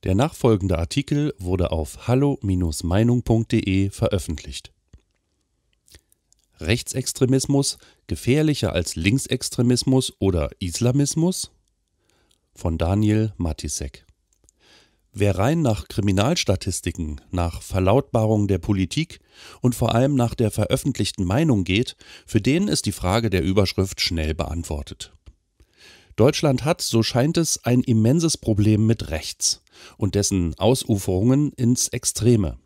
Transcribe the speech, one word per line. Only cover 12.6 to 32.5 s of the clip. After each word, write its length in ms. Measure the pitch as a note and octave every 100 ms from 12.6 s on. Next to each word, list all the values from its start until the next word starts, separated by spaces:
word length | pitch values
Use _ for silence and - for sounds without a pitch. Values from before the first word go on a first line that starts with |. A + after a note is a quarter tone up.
| F2 E2
Daniel 540 | E2 G2+ G#2+ G#2+ A2 G2
Matisek. 680 | E2+ D2+ D2+ - C#2 - _ _ _ _ _ _ _ _ _ _ _
Wer 240 | - G2+ F2+
rein 240 | G#2+ E3+
nach 260 | C#3+ G#2+ -
Kriminalstatistiken, 1300 | - G2+ F#2+ A2 F3 - F#2+ - F2+ - E2+ D#2+ D2 _
nach 300 | F2+ E2+ -
Verlautbarung 880 | - F#2+ F#2+ A#2 - A#2 A2 A2 G2+
der 80 | F#2+
Politik 640 | - G2+ F#2 - D#3+ - _ - - -
und 120 | B2
vor 220 | A#2 A#2+ A#2
allem 200 | C3+ C#3+
nach 200 | A#2+ -
der 160 | A2
veröffentlichten 720 | - G#2 - D#3 B2 G#2 -
Meinung 400 | F2+ G#2 D#3+ A2+
geht, 320 | F2+ F#2+ B2+ - - - -
für 160 | A2
den 260 | G2+ D3+ G#3
ist 200 | - -
die 40 |
Frage 380 | - F2+ G#2 A#2
der 120 | F2+
Überschrift 600 | D#2+ F#2+ F#2+ - F#2+ -
schnell 320 | - E2+ D#2 D#2
beantwortet. 800 | D#2 D#2 E2 D2+ D2 - - _ - _ _ _ _ _ - - _ -
Deutschland 480 | A2+ D3+ D#3+ B2+
hat, 180 | A#2+ F3
so 200 | - A2+
scheint 360 | A2 B2+ C#3 E3+
es, 260 | E3 -
ein 180 | - B2
immenses 560 | B2 A2+ A2 D#3 E3 -
Problem 480 | - G#2 G#2 G#2+ A2
mit 240 | A2+ -
rechts 540 | D#2 - - - - _ - - -
und 160 | G#2
dessen 400 | G2 G2+ G2 F2 -
Ausuferungen 920 | G2 B2+ - G#2 - F#2 A2+ C3+ D3
ins 340 | - A#2+ B2 -
Extreme 720 | A#2 - - A2 A#2 E2+